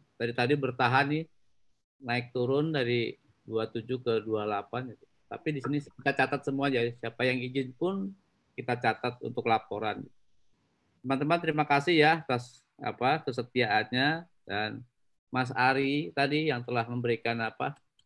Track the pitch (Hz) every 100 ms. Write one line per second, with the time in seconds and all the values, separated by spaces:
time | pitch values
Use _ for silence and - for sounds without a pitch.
0 | _ - 117 120 127 147 127 127 123 131
1 | 143 151 165 _ _ _ _ _ _ _
2 | 127 123 123 127 123 139 156 147 120 120
3 | 113 - _ _ - 110 110 117 113 127
4 | 123 113 110 107 107 101 - 120 127 107
5 | _ _ - 110 - 151 135 147 147 -
6 | 139 139 131 139 - 135 139 123 120 120
7 | 117 - 127 127 123 135 127 - 175 196
8 | 196 196 _ _ _ - 123 120 123 113
9 | 123 120 120 117 113 110 - 104 107 -
10 | - _ _ _ _ _ _ _ _ _
11 | 127 135 147 175 165 151 147 143 143 165
12 | 151 165 156 123 - - _ - 113 107
13 | 123 156 143 120 120 127 113 107 107 123
14 | 143 165 175 _ - 101 107 113 120 _
15 | _ _ _ 127 127 - 127 135 139 143
16 | 170 - 139 151 156 123 120 120 117 123
17 | 117 113 117 117 110 - 135 147 _ _